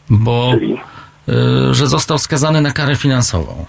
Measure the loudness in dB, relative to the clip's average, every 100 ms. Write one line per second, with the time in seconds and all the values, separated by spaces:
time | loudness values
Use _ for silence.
0 | 0 2 2 2 2 0 0 -6 -10 -20
1 | -20 -12 -2 0 2 2 2 2 0 0
2 | -2 -2 -2 -2 0 0 0 -2 -2 0
3 | 0 0 0 -2 -4 -8